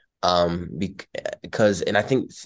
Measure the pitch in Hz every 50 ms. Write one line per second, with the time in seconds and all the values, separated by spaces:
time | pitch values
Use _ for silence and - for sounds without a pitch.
0 | _ _ _ _ - 90 90 87 87 87 85 90 87 - - 76 98 90 - -
1 | - - _ - - - - - - - - - 113 104 101 85 - - - 101
2 | 107 - 135 123 - - - - -